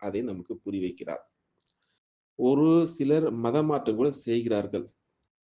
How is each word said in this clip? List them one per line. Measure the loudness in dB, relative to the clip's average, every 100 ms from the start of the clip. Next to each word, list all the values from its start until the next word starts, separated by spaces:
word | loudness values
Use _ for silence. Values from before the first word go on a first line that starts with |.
அதை | -6 -6
நமக்கு | -6 -8 -10 -12
புரிய | -8 -6
வைக்கிறார். | -6 -8 -12 -12 -14 _ _ _ _ _ _ _ _ _ _ 0
ஒரு | 2 4 6 4 2
சிலர் | 0 0 2 0 -2
மத | 0 2
மாற்றம் | 2 0 0 0
கூட | 0 0
செய்கிறார்கள். | -2 -2 0 -2 -2 -6 -8 _ _ _ _ _